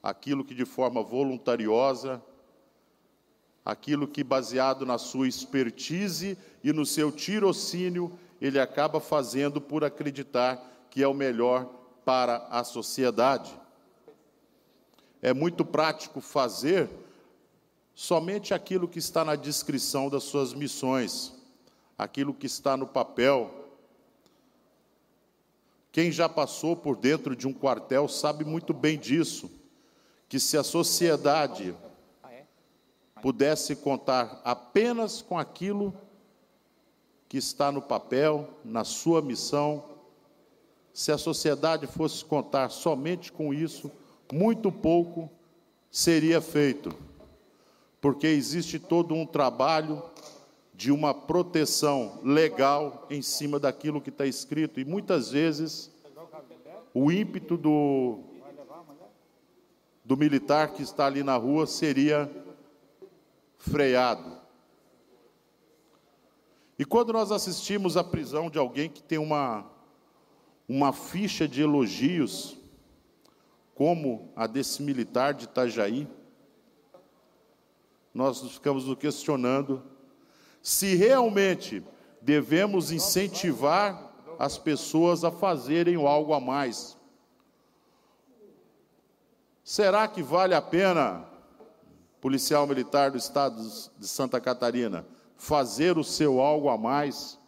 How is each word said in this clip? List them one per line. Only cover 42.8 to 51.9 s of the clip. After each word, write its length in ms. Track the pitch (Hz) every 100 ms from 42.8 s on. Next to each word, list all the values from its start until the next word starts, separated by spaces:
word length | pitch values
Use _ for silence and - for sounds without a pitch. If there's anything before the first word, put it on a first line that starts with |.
| 170 139 151 175 -
com 220 | - 151
isso, 380 | 143 160 - 147 - - _ _
muito 400 | 147 214 226 196
pouco 580 | - 160 175 170 170 160 - _ _ _ _ _
seria 500 | - - 165 160 165
feito, 540 | 160 147 143 - - - - - - _ _ _ _ _ _ _
porque 260 | 143 139 156
existe 520 | 151 117 165 - 160
todo 360 | - 170 170
um 100 | 160
trabalho 800 | 160 143 131 117 139 160 156 151 - - - - - _ _
de 160 | - 113
uma 240 | 143 151
proteção 1040 | - - 170 175 165 147 - 151